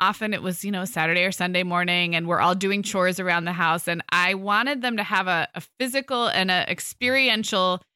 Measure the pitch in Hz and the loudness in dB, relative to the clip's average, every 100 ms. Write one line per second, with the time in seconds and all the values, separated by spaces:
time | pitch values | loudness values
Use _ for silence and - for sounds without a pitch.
0 | 185 208 214 202 185 170 196 196 190 - | -2 0 -4 -4 -4 -4 -4 -4 -4 -2
1 | 160 175 185 180 180 180 185 175 175 175 | 0 2 0 0 -2 0 0 0 2 0
2 | 175 170 170 170 170 185 190 202 202 196 | 0 0 0 2 2 2 0 0 -2 0
3 | 180 180 180 170 170 175 165 170 175 170 | 2 0 0 0 0 0 0 0 -2 -4
4 | - 180 180 190 196 208 262 277 247 220 | 0 2 2 0 0 0 0 -2 -2 -2
5 | 208 196 185 170 - - - - 254 277 | 0 0 2 0 0 -6 -10 -6 -4 -2
6 | 269 247 233 - 185 180 - 180 - - | -2 0 0 0 2 0 0 -4 -8 -4
7 | 247 262 262 220 214 202 185 180 _ | 0 2 2 2 0 0 2 0 _